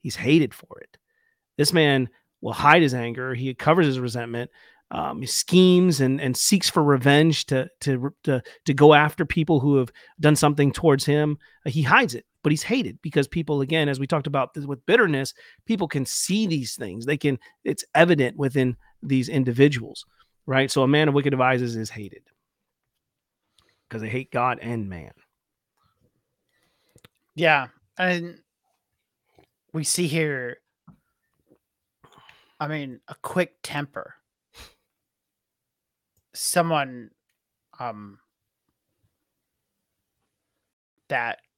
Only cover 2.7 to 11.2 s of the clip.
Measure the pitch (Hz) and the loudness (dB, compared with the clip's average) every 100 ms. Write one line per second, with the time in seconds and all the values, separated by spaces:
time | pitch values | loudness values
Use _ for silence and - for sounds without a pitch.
2.7 | 165 151 123 117 120 127 120 131 123 151 | 6 4 0 -6 -8 -8 -8 -8 -2 0
3.7 | 170 156 131 123 120 117 117 120 _ _ | 2 2 0 -4 -6 -8 -8 -10 _ _
4.7 | _ _ - 156 147 135 - - 175 185 | _ _ -8 -6 -8 -6 -6 2 4 6
5.7 | 180 180 143 131 135 135 127 - 196 - | 6 4 2 0 0 -2 -2 2 2 2
6.7 | - 147 139 131 143 160 151 - 131 131 | 2 2 4 4 4 4 2 -2 -4 -4
7.7 | - - 131 135 - - 131 - - - | -6 -4 -4 -4 -8 -4 -4 -4 -10 -4
8.7 | 139 147 147 151 - 160 - 151 156 139 | 6 8 8 6 0 -4 -2 0 2 2
9.7 | 139 123 - - - 151 151 147 147 143 | 0 -2 -8 -20 0 2 4 4 2 2
10.7 | - 165 135 - 147 | 2 2 2 2 2